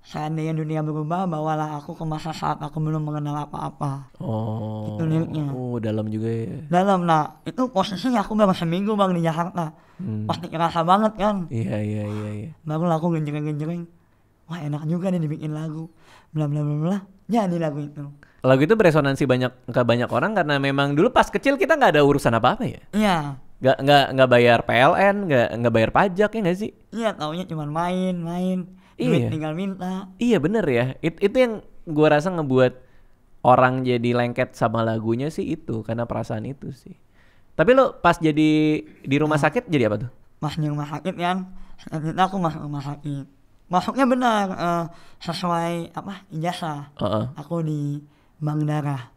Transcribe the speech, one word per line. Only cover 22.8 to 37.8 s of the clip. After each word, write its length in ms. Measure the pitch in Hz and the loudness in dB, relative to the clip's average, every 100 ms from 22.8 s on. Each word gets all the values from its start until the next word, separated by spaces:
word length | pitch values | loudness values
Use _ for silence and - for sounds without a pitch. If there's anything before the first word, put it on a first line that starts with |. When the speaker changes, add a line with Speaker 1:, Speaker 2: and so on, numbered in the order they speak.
| - | -6
Speaker 1:
Iya. 260 | 202 214 170 143 135 - - | 0 2 0 -2 -10 -16 0
Speaker 2:
Nggak, 120 | 127 131 | 2 2
nggak, 240 | 135 143 135 | 6 6 6
nggak 160 | 131 131 | 4 6
bayar 300 | 123 120 117 - | 8 8 6 4
P 20 | 117 | 4
L 160 | 135 | 4
N, 240 | 180 196 202 | 6 4 2
nggak, 240 | 196 135 110 113 | 2 2 2 2
nggak 160 | 120 | 2
bayar 180 | 113 110 135 | 4 4 4
pajak, 340 | 196 180 208 220 | 2 2 0 0
ya 40 | |
nggak 140 | 185 185 | -2 -2
sih? 100 | 214 - _ | -6 -10 _
Speaker 1:
Iya, 240 | 214 226 185 | -4 -4 -4
taunya 320 | 151 165 180 | -8 -8 -8
cuman 240 | 160 147 | -8 -6
main, 420 | 151 175 185 185 180 | -4 -2 -2 -2 -4
main. 380 | 165 175 185 185 175 - _ | -6 -4 -2 -4 -6 -16 _
Duit 320 | - 247 143 117 | -4 0 2 2
Speaker 2:
Iya. 40 | |
Speaker 1:
tinggal 220 | 151 156 | -4 -6
minta. 540 | 160 196 190 180 185 196 - | -6 -6 -6 -6 -8 -10 -4
Speaker 2:
Iya, 200 | 240 202 | 2 2
bener 260 | 151 220 | 2 0
ya. 300 | 170 120 127 - | 2 2 0 -2
It-, 160 | 160 165 | -6 0
itu 160 | 202 | 0
yang 180 | 254 254 214 - - | 4 2 0 -12 -18
gua 320 | - 151 151 | -4 4 4
rasa 160 | 147 165 | 4 2
ngebuat 480 | 175 147 131 127 127 - - - _ _ - | -4 0 4 4 2 -20 -20 -20 _ _ 0
orang 400 | 127 127 127 131 | 4 6 6 2
jadi 260 | 127 123 120 | 0 2 2
lengket 420 | 120 120 120 123 - | 2 0 0 -4 0
sama 240 | 120 113 | 0 2
lagunya 480 | 113 113 110 117 143 | 0 0 -2 -2 -2
sih 160 | 160 | -6
itu, 380 | - 160 - 113 | -6 -6 -6 -8
karena 240 | 110 117 117 | -6 -6 -4
perasaan 400 | 113 117 113 113 | -6 -6 -6 -8
itu 240 | 143 - | -12 -14
sih. 260 | 131 - 180 _ _ _ _ _ | -16 -18 -20 _ _ _ _ _
Tapi 160 | - 196 | 0 4
lo 280 | 254 | 6